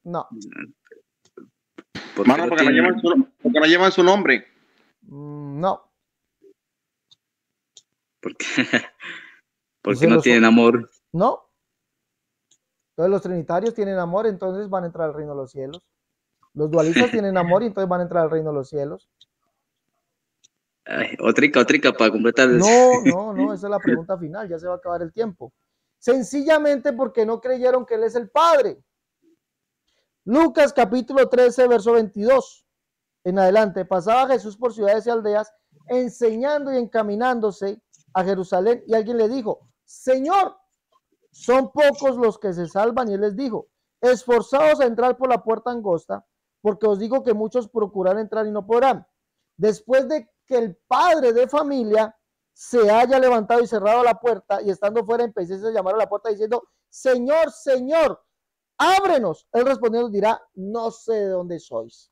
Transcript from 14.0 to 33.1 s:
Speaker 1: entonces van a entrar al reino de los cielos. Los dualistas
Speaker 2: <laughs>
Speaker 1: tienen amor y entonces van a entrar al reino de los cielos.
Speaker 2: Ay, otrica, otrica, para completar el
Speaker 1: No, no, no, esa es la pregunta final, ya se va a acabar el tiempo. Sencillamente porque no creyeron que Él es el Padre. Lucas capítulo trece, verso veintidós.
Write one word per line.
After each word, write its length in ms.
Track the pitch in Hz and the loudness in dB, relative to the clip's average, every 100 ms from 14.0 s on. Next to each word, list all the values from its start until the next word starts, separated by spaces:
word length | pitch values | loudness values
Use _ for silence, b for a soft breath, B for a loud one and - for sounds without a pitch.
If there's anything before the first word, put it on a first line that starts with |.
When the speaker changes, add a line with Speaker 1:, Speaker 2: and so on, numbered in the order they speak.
| 170 185 226 | -4 -2 -2
Speaker 1:
entonces 420 | 185 190 190 208 | -4 -6 -6 -6
van 140 | 190 | -6
a 40 | 175 | -6
entrar 220 | 165 160 | -6 -6
al 40 | 147 | -6
reino 160 | 147 | -10
de 60 | 139 | -10
los 140 | 131 | -12
cielos. 360 | 139 135 170 _ _ _ _ _ _ _ | -12 -14 -14 _ _ _ _ _ _ _
Los 160 | - 151 | -6 -2
dualistas 400 | 165 160 202 247 | 0 2 2 0
Speaker 2:
<laughs> 0 | |
Speaker 1:
tienen 260 | 233 202 185 | 0 -2 -2
amor 260 | 175 185 | 2 0
y 40 | 233 | 0
entonces 200 | 196 190 | -4 -4
van 100 | 180 | -2
a 20 | |
entrar 200 | 175 175 | -2 -2
al 80 | 160 | 0
reino 180 | 160 156 | -2 -4
de 60 | 147 | -6
los 140 | 131 | -6
cielos. 400 | 147 143 190 _ _ _ _ _ _ _ _ _ _ _ _ _ _ _ _ _ _ - | -8 -8 -10 _ _ _ _ _ _ _ _ _ _ _ _ _ _ _ _ _ _ -10
Speaker 2:
Ay, 300 | - 110 - | -8 -6 -2
otrica, 380 | 110 110 147 139 | 0 2 2 2
otrica, 320 | 117 - 131 | 2 2 0
para 160 | - 110 | 2 0
completar 380 | 107 113 - 131 | 2 0 4 4
el 80 | 123 | 4
Speaker 1:
No, 460 | 196 240 254 247 214 | 6 8 6 6 2
no, 280 | 185 214 | 0 -6
no, 200 | 196 - | -4 -4
esa 140 | 196 202 | -4 -6
es 40 | |
la 80 | 202 | -4
pregunta 380 | - 196 165 190 | -2 -2 -4 -8
final, 320 | 156 190 214 | -8 -12 -10
ya 80 | 165 | -10
se 100 | 180 | -8
va 60 | |
a 40 | 180 | -10
acabar 240 | 180 175 | -8 -8
el 100 | 170 | -8
tiempo. 400 | 214 226 175 120 _ _ _ _ _ | -8 -8 -8 -20 _ _ _ _ _
Sencillamente 920 | - 262 214 285 285 311 302 277 285 | 0 0 0 -4 2 2 2 0 -2
porque 320 | 240 262 - 220 | -2 -4 -2 -2
no 140 | 226 | -2
creyeron 460 | 254 254 254 254 233 | -4 0 2 0 -2
que 100 | 220 | -4
Él 80 | |
es 120 | 220 233 | -2 -4
el 140 | 220 | -4
Padre. 520 | 294 330 311 208 135 _ _ _ _ _ _ _ _ _ _ _ _ _ _ - | 2 4 4 2 -4 _ _ _ _ _ _ _ _ _ _ _ _ _ _ -2
Lucas 480 | 262 320 311 285 | 2 2 2 2
capítulo 540 | - 220 247 233 269 247 | 2 0 -2 0 2 2
trece, 380 | 247 247 240 247 | 4 2 4 2
verso 260 | 233 208 | 2 2
veintidós. 720 | 233 220 202 214 269 - _ _ _ _ _ _ | 2 0 -4 2 2 0 _ _ _ _ _ _